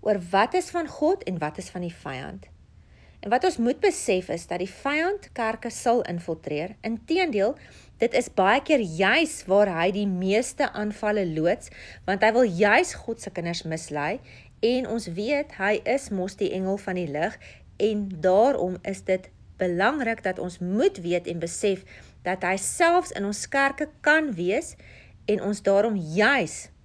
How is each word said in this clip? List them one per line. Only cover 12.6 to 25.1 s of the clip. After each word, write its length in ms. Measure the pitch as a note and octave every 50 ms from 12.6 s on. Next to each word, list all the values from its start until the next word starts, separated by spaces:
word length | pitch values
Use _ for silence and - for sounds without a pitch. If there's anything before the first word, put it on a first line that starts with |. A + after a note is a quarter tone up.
| G#3 G3+ G#3+ C#4 F4+ - -
God 280 | - - - A3+ -
se 80 | - G3
kinders 340 | - F#3 E3 E3+ E3+ E3+ -
mislei 560 | D#3+ D#3+ D#3+ E3 - D3 D3 C#3+ D#3 G3+ C4+ - - - - - - - - -
en 240 | A3+ B3 B3+ C4
ons 200 | - A3+ A#3 G#3+
weet 440 | F3+ E3 F3 G#3 A#3 D4 C#4+ D4+ D4+ - -
hy 200 | F#3+ G3+ G#3+ G#3+ -
is 240 | - A#3+ C#4 - -
mos 260 | G#3 F#3 F3+ G3 -
die 160 | - G#3 F3+ -
engel 240 | F#3 F#3+ F#3+ G3
van 180 | G3+ G3 - F3+
die 120 | F3+ F3
lig 300 | D3 C#3 D3 E3 G#3 - - - - - - - - -
en 320 | - G3+ A3 A3 G#3 G3+ G3
daarom 680 | F#3 D#3 D#3+ F#3 F#3 G3+ A3+ C#4 C#4 - - F#3 F#3 F3+ -
is 200 | G3 G3 F#3+ -
dit 240 | - F#3+ F#3 F#3 - - - - - -
belangrik 640 | - F#3+ F3+ F3 E3+ G3 A3+ D4 D4+ B3+ A3+ A3+ G#3+ -
dat 160 | F#3+ F#3 F#3
ons 200 | - F3+ F3 -
moet 380 | F3+ F3+ F#3+ G#3+ D4+ G4 - A3
weet 280 | E3+ E3+ F3 F3 F3 -
en 80 | E3+ E3+
besef 460 | D#3+ E3 E3+ - - G3+ F#3+ F#3 - - - - - - - - -
dat 200 | F3+ F#3 F#3 F#3
hy 140 | F3+ F#3+ G3
selfs 540 | - - - - F4 E4 E4+ F4+ F4 - -
in 100 | - G3+
ons 220 | G3+ G#3 - -
kerke 400 | - - C#4 C#4 C#4 C4+ - D4+ D4+ - - -
kan 300 | D4+ D4+ D#4+ D#4 D4 A3
wees 400 | E3 F3 F3+ G3 C4+ F4 - - - - - - - - -